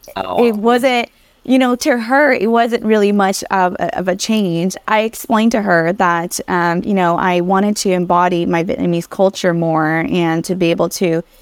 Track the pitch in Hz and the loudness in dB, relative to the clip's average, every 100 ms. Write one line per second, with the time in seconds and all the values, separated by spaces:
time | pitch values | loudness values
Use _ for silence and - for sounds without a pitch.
0 | - - 95 90 240 208 226 247 262 247 | -14 -10 -4 0 0 2 0 2 2 0
1 | 233 _ _ _ - 262 254 247 311 247 | -4 _ _ _ 0 2 2 0 0 0
2 | 226 269 294 254 220 233 233 226 220 220 | 2 2 4 2 2 2 2 0 2 2
3 | 202 208 190 196 - 196 180 190 175 - | 4 2 2 0 -2 0 0 0 -4 -4
4 | 185 185 - 220 190 165 185 - - 214 | -4 -4 -2 0 0 0 -2 -4 -2 0
5 | 220 - - 220 226 226 202 170 165 190 | -2 -6 -2 2 2 0 2 2 2 0
6 | 180 170 175 - - 180 170 175 - 196 | 0 0 -4 -8 -4 -2 0 -2 -2 0
7 | 175 170 180 180 175 190 208 208 202 180 | 0 0 0 0 0 0 0 0 -2 0
8 | 180 175 180 175 170 170 175 - 175 170 | 2 2 2 0 0 -2 -2 -2 -2 -2
9 | 170 - 190 - 185 170 165 160 156 160 | -4 0 0 0 -2 0 0 0 0 -2
10 | - 180 165 165 165 180 170 175 170 - | -2 0 0 -2 -2 -2 0 0 -2 -2
11 | 180 165 - _ | -2 -2 -4 _